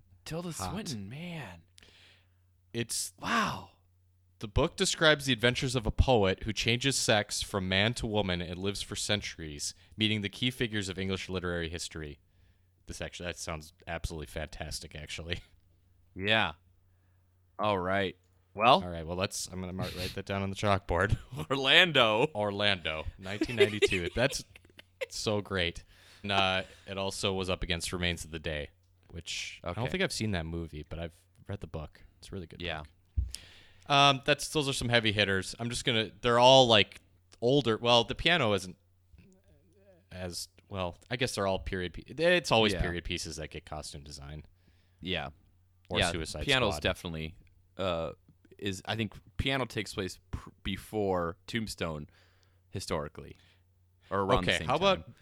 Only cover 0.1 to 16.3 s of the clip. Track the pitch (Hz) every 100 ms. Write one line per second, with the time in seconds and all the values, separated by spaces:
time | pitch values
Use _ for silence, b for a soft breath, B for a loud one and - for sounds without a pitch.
0.1 | _ - 160 175 151 92 185 202 113 98
1.1 | 135 175 165 104 87 - - b b b
2.1 | b b b b _ _ 117 120 - -
3.1 | - - 233 208 127 - _ _ _ _
4.1 | _ _ _ 110 127 160 - 185 - 160
5.1 | 147 135 117 120 123 135 123 107 - -
6.1 | 120 95 95 110 104 113 120 135 123 -
7.1 | 107 104 - - 101 92 95 107 120 117
8.1 | 104 95 87 85 90 98 98 - 104 -
9.1 | 104 - - 80 73 - - b - 107
10.1 | 107 98 - 127 123 120 107 95 90 95
11.1 | 95 - 92 87 87 80 85 - 82 76
12.1 | 73 _ _ _ _ _ _ - 85 80
13.1 | - 87 82 - 80 76 _ - 82 -
14.1 | 82 73 82 76 - 78 - 82 76 76
15.1 | - 82 85 - _ _ _ _ _ _
16.1 | 92 101